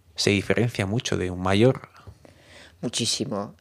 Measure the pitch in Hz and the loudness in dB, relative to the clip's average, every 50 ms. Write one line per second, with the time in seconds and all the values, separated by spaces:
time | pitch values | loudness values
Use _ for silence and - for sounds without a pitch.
0 | _ _ _ - - 101 101 98 92 - 95 - 113 120 - - 104 95 101 120 | _ _ _ -2 0 2 2 2 2 0 2 2 0 0 0 -2 -2 -2 -2 -4
1 | - - - 92 92 90 90 90 92 92 95 101 113 131 131 - - - - - | -4 -2 -2 -2 -2 -4 -4 -2 0 2 4 6 6 6 4 2 -4 -16 -20 -20
2 | - - - _ - - - - - - - - - - - _ - 120 - - | -20 -20 -20 _ -20 -20 -20 -20 -20 -20 -20 -20 -20 -20 -14 _ -8 -6 -4 -4
3 | 117 110 - - 110 - 110 98 101 - - _ | -2 -2 -2 -2 -4 -4 -4 -6 -6 -8 -10 _